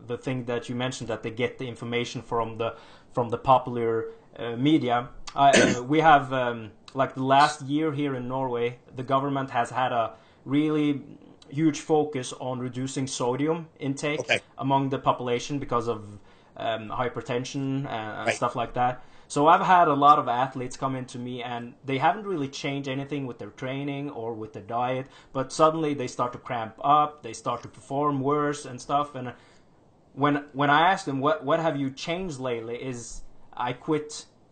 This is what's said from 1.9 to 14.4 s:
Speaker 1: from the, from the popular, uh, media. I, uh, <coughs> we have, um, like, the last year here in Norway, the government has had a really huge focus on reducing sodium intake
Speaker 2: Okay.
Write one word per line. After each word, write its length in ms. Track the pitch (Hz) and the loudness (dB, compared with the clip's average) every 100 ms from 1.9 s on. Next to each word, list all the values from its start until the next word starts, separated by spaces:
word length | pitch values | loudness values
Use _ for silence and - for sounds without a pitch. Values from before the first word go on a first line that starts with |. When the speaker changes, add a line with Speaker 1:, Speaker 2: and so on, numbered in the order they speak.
| 120 117 123 | -2 -2 -6
Speaker 1:
from 340 | - 117 113 110 | -4 -2 -2 -2
the, 180 | 113 - - - - | -4 -6 -16 -20 -6
from 180 | 127 117 | -4 -2
the 80 | 117 | 0
popular, 720 | 139 127 127 120 113 113 110 - - - | 4 4 4 -2 0 0 -4 -10 -18 -12
uh, 200 | 117 117 | -8 0
media. 520 | 147 156 120 120 131 - - | 4 4 4 0 -2 -10 -6
I, 160 | 143 139 135 | 4 8 8
uh, 260 | 123 123 | 6 2
<coughs> 0 | |
we 180 | 127 151 | 0 4
have, 320 | 160 143 131 | 8 8 6
um, 380 | 131 120 117 107 - - | -2 -2 -4 -8 -16 -8
like, 200 | 131 131 | -2 -2
the 100 | 131 | 0
last 380 | 131 139 151 - | 4 6 6 2
year 300 | 135 147 160 | -4 0 0
here 220 | 143 143 | -2 -2
in 140 | 127 123 | -4 -4
Norway, 500 | 131 131 120 120 123 - | -4 -2 0 -2 -4 -12
the 80 | 127 | -10
government 480 | 123 135 139 139 131 | 0 0 2 -2 -2
has 200 | 120 120 | -2 -2
had 220 | 123 127 | -2 0
a 220 | 117 110 - - _ | 0 -2 -6 -20 _
really 580 | 127 147 151 151 147 139 - - - - - | -2 0 2 2 2 0 -6 -20 -20 -20 -8
huge 320 | 135 160 147 | 0 2 2
focus 520 | - 156 147 127 123 | 2 2 2 -4 -6
on 260 | - 131 123 | -6 -6 -4
reducing 460 | 127 123 131 135 131 | -6 -6 -6 -4 -4
sodium 600 | - 123 131 151 170 160 - | -2 0 2 0 -2 -6 -8
intake 400 | 139 139 151 151 | -6 -4 -2 -2
Speaker 2:
Okay. 200 | 123 113 | 0 -2